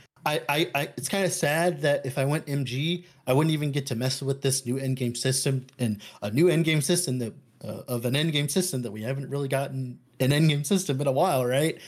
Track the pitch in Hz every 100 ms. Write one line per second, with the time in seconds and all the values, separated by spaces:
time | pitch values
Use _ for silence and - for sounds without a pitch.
0 | - _ - 151 - 143 170 139 151 -
1 | 135 196 190 - 147 156 175 151 147 143
2 | 135 131 135 151 - 143 127 123 156 175
3 | - - - 131 156 156 147 139 135 110
4 | 127 131 135 139 139 131 120 131 135 131
5 | 123 120 135 131 143 135 127 - 120 104
6 | - - 104 113 175 160 160 156 143 175
7 | - 127 113 - - _ - 107 - 123
8 | 120 139 160 147 143 190 180 131 120 104
9 | 110 135 127 139 139 135 139 131 127 123
10 | _ - 127 147 160 147 147 196 185 135
11 | 143 131 185 139 123 131 160 -